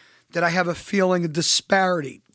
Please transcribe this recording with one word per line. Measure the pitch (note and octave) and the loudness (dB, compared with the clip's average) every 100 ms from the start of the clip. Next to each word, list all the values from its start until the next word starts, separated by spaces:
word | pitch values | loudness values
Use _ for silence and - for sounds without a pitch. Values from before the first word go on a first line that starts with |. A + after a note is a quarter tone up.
| _ _ _ | _ _ _
Did | E3+ | -2
I | E3+ | 0
have | F3+ F3 | 0 -2
a | E3 | -4
feeling | - G3 F#3 F3+ | -2 0 2 2
of | E3+ | -2
disparity? | D3+ - - - G3 F#3 F3 C#3 A#2+ _ | -2 0 0 2 2 2 -2 -6 -12 _